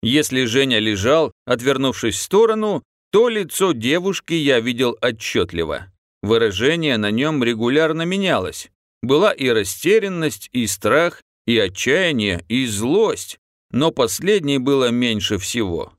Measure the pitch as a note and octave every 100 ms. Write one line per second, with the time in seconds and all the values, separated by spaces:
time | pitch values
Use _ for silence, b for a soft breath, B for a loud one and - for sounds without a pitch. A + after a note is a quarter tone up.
0 | A2 C3+ - B2+ B2+ A#2+ C#3 A#2 G#2+ G#2
1 | G2+ D#3 D3 - - B2 B2 C3 C3+ A#2+
2 | A#2 G2+ - F#3+ A3+ A3 G#3+ F3 - _
3 | _ G3 A#3+ A3 F3 - F#3+ C3+ A2+ D#3+
4 | F3+ F#3+ - D#3+ C#3+ B2+ A2+ A#2+ B2+ -
5 | A#2+ A#2+ - A#2+ F2 E2+ D#2+ C#2+ F#2+ _
6 | _ _ G2 A2+ A2+ F#2+ B2+ E3+ D#3 A#2
7 | G#2 G#2+ D3 D3+ A#2+ A#2 A#2 C#3 D#3+ D#3+
8 | E3+ F#3+ G3 C3 F2+ - - _ _ _
9 | A#2 C#3+ G3+ - C3 A2+ G2 - D#3+ A3
10 | G3 F3+ D#3 - - B2 A2+ - G#2+ C3+
11 | E3+ - _ _ - A2+ G2 F#2+ - D3+
12 | F#3 C#3 G#2 F2+ - A#2+ C3 G2+ A2+ F3+
13 | G#3+ A#2+ - - _ _ _ A#2 D#3+ -
14 | A#2+ - E3 G#3 D3 C#3 B2+ C#3 B2+ A#2+
15 | B2 A2 G2 G#2 - A#2+ G2+ E2 -